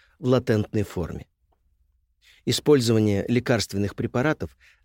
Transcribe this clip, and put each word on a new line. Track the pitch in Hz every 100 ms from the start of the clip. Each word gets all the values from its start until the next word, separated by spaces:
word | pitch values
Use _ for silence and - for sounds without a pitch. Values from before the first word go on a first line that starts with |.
| _ -
в | 131
латентной | 127 123 110 104 110
форме. | 101 - 82 - - _ _ _ _ _ _ _ _ _ _ _ -
Использование | 120 - 147 117 113 107 101 -
лекарственных | 123 120 117 - 98 101 -
препаратов | 113 123 143 156 87 _ _ _